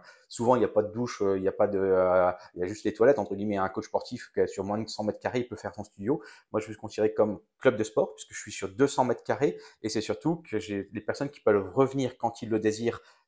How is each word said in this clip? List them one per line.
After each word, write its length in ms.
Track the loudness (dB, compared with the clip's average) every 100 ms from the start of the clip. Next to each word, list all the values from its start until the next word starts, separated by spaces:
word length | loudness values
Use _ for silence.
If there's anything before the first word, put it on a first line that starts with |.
| -12 -20 _
souvent, 260 | -2 4 4
il 40 |
n'y 60 | 4
a 40 |
pas 140 | 2
de 80 | 0
douche, 280 | -4 -6 -2
euh, 160 | 0 2
il 40 |
n'y 80 | 0
a 20 |
pas 160 | 0 0
de, 100 | 2
euh, 540 | 2 4 6 6 4 0 -8 -6
il 60 |
y 20 |
a 20 | -6
juste 180 | -2 -4
les 80 |
toilettes, 260 | 4 4 4
entre 160 | 0 -4
guillemets, 220 | -2 -2
un 100 | -2
coach 200 | -4 -6
sportif 440 | -6 -6 -10 -8
qui 60 | -2
a 80 | 0
sur 160 | -2
moins 140 | -4 -4
de 100 | -6
cent 160 | -6
mètres 160 | -6 -4
carrés, 200 | -4 -4
il 80 | -4
peut 80 | -8
faire 180 | -10 -10
son 80 |
studio. 380 | -14 -8 -4 -4 -6 -20 _
Moi, 80 | -6
je 80 | -6
me 60 | -10
considère 380 | -10 0 0
comme 280 | 4 0 0 -12 _
club 160 | 2 4
de 80 |
sport, 300 | 0 0 0 -4
puisque 180 | -16
je 60 | -14
suis 140 | -12
sur 160 | -10 -10
deux 180 | 0 2
cents 160 | 4
mètres 200 | 0 0
carrés, 340 | -2 0 0 -2 -10 _
et 80 | -4
c'est 100 | -4
surtout 380 | -2 -2 0 -2
que 220 | -4 -6
j'ai 260 | -4 -6 -6
des 80 | -8
personnes 280 | -6 -6 -6
qui 120 | -2
peuvent 320 | 4 4 4
revenir 440 | 2 2 2 -4 -2
quand 240 | -4 -4
ils 80 | -2
le 100 | 0
désirent 420 | 0 0 -2 -4 -10 _